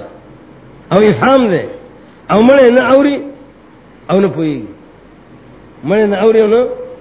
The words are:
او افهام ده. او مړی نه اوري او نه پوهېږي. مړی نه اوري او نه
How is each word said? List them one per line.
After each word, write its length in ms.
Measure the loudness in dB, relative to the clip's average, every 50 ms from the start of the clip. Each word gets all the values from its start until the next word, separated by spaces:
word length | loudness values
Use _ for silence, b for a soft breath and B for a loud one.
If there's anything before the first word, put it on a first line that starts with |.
| -12 -16 -20 -20 -20 -20 -20 -20 -20 -20 -20 -20 -20 -20 -20 -18 -8 -2
او 60 | 0
افهام 440 | 2 2 2 0 0 0 2 2 2 2
ده. 160 | 0 -2 -4 -4 -8 -14 -18 -20 -20 -20 -20 -20 -20 -20 -16 -6 -2
او 80 | 0 2
مړی 320 | 4 4 4 6 4 4
نه 120 | 4 2 2 2 2
اوري 240 | 2 2 0 -2 -4 -10 -14 -18 -20 -20 -20 -20 -20 -20 -20 -20 -20 -20 -20 -20 -18 -8 -4
او 80 | -2 -2
نه 80 | -2
پوهېږي. 420 | -2 -4 -4 -6 -6 -6 -8 -12 -16 -20 -20 -20 -20 -20 -20 -20 -20 -20 -20 -20 -20 -20 -20 -20 -20 -20 -20 -20 -20 -20 -12 -6
مړی 200 | -4 -2 0 0 -2
نه 60 | -2 0 0
اوري 160 | 2 2 2
او 60 | 2
نه 140 | 2 2 0 -2 -4 -6 -12 -14 -18 -20 -20